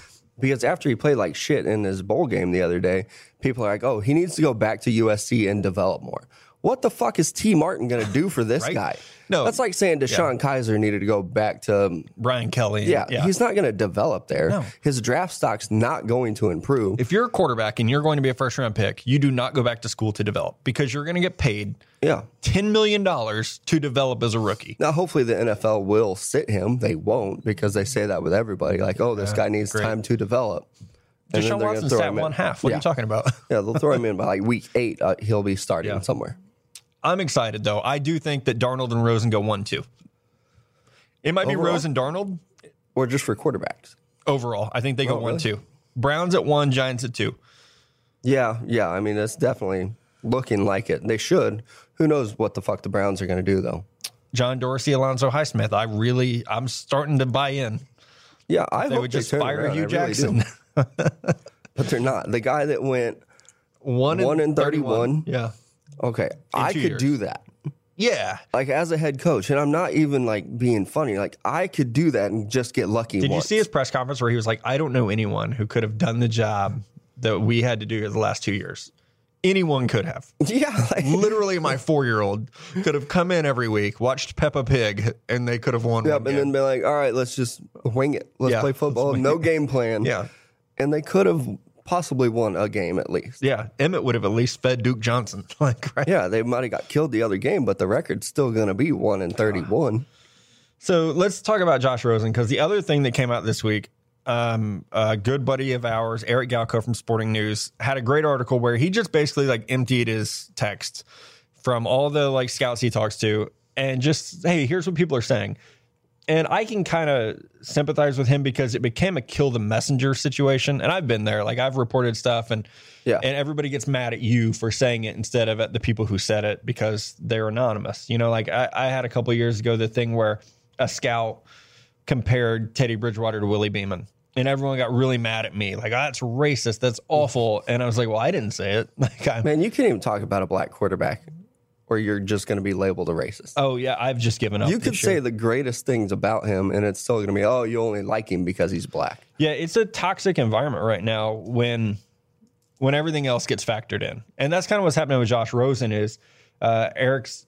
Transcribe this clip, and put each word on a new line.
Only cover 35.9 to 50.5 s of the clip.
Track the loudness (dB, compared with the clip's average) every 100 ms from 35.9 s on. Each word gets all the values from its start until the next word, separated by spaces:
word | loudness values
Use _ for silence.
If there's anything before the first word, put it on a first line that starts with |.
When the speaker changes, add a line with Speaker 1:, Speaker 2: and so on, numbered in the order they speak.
Speaker 2:
Yeah. | -4
Speaker 1:
somewhere. | -4 -4 -6 -12 _ _ _ -20 _ _
Speaker 2:
I'm | -2 0
excited, | 0 0 -2 -2
though. | -2 0
I | 0 -2
do | 0 -2
think | -2 -2
that | 0 0
Darnold | 0 0 -2
and | 2
Rosen | 2 4 2
go | 2
one | 2 -2
two. | -2 -6 -8 _ -20 _ _ _ _ _ _ _ _ _ _ _
It | -2
might | 0 0
be | 0
Speaker 1:
Overall? | 0
Speaker 2:
Rosen, | 0 0
Darnold. | -2 -2 -4 -6 -8 -14 _ -20 _ _
Speaker 1:
Or | -2 0
just | 0
for | -2
quarterbacks? | -2 -2 -2 -6 -10 -18 _ _ _ -2
Speaker 2:
Overall, | 0 -2 -4 -2
I | -2
think | -2 -2
they | -2
go |
Speaker 1:
Oh, | -2
really? | -2
Speaker 2:
one | -2
two. | -2 -4 -8 _ _ -2
Browns | 0 2 2
at | 2
one, | 4 2 4
Giants | 2 0 -2
at | -6
two. | -4 -4 -4 _ _ _ _ _ _ _ _
Speaker 1:
Yeah, | 0 2 2 -2 -2
yeah. | 0 2
I | 0
mean, | 0 0
it's | -2 0
definitely | -2 0 -2 -2 -4 -8 _ _
looking | -2 -2 0